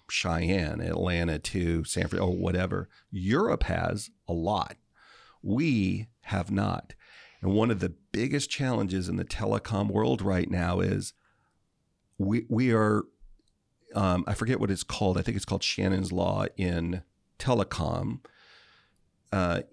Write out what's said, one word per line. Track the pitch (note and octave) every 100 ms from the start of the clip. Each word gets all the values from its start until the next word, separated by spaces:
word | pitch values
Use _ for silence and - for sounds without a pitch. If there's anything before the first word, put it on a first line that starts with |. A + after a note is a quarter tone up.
| -
Cheyenne, | - F#2 E2 F2 F#2+ D#2 D#2+
Atlanta | E2 E2 F#2 F2 E2+ D2+
to | - F#2+ E2+ E2 D#2+
San | - F2
Fran, | F2
or | F#2 F2+
whatever. | F2+ F2+ F#2 F#2+ F#2+ _ _
Europe | G2 F#2 C#3 G#3+ -
has | - E2+ E2 G2+ - _ -
a |
lot. | E2+ E2+ G#2 - - _ _ - - - -
We | G2 A2+ D#3+ A#2 F#2 F#2+ A2 _
have | - G2 F2+
not. | G2 G2+ E2+ - - - - - -
And | G2
one | G#2 A#2
of | G#2+
the | F#2 - _
biggest | - C3 C#3+ -
challenges | - C3 A2+ G2+ F#2+ F2+
in | F#2
the | F2+
telecom | - G#2 G#2+ - G#2 G#2
world | G2 A#2+ A#2
right | G2 F2+ -
now | F2+ F2 F2+
is | F#2 G2+ G2 - _ _ _ _ _ _ _ _ _ -
we, | G2 A#2 A#2
we | A2+ B2+
are, | A2+ G#2+ G#2+ - _ - - _ _ _ _ - -
um, | F#2+ F2+ -
I |
forget | G2+ A#2 A2
what | G2+
it's | F#2+
called. | - - G2 F#2
I |
think | F#2 G#2
it's | -
called | F#2+
Shannon's | - - F#2+ F#2+ F#2
Law | F2+ F#2 G2 G2+ -
in | F#2 E2+ E2+ F2 - _ _ -
telecom, | - A#2 F#2+ - D#2+ E2 G2+ B2+ - _ - - - _ _ _ _ _ _
uh, | G2+ F2 E2+ -